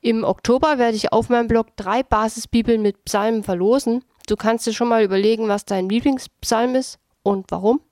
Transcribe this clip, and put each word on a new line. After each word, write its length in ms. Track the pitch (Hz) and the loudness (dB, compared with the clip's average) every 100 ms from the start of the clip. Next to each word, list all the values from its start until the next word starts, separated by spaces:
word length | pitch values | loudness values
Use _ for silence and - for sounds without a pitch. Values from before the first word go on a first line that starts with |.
Im 220 | - 226 | 0 0
Oktober 560 | 214 185 - 247 311 285 | 0 -2 0 2 2 2
werde 180 | 240 220 | 0 0
ich 160 | - | 0
auf 180 | 220 226 | 0 2
meinem 180 | 247 233 | 0 2
Blog 280 | 226 220 - | 0 0 -8
drei 280 | 185 220 | -4 -4
Basisbibeln 760 | 269 214 220 226 - 233 226 226 | 0 0 0 -4 -2 -2 2 2
mit 220 | 208 196 | 0 -2
Psalmen 380 | - 208 208 226 | -4 -2 0 -2
verlosen. 640 | 208 180 190 254 247 233 - _ - | -2 0 2 2 2 -2 -4 _ -6
Du 80 | 208 | -2
kannst 300 | 214 226 - | 0 0 -2
dir 60 | |
schon 160 | 220 240 | -2 0
mal 140 | 226 | 2
überlegen, 460 | 208 190 208 226 220 | 2 2 2 2 0
was 160 | 202 | -2
dein 240 | - 196 185 | -2 -4 0
Lieblingspsalm 880 | 220 285 262 - _ - 226 240 | 0 0 -2 -6 _ -2 0 2
ist 240 | 254 262 - _ _ | 0 -2 -12 _ _
und 240 | - 196 190 | -2 -2 -4
warum. 300 | 175 196 277 _ | -2 0 0 _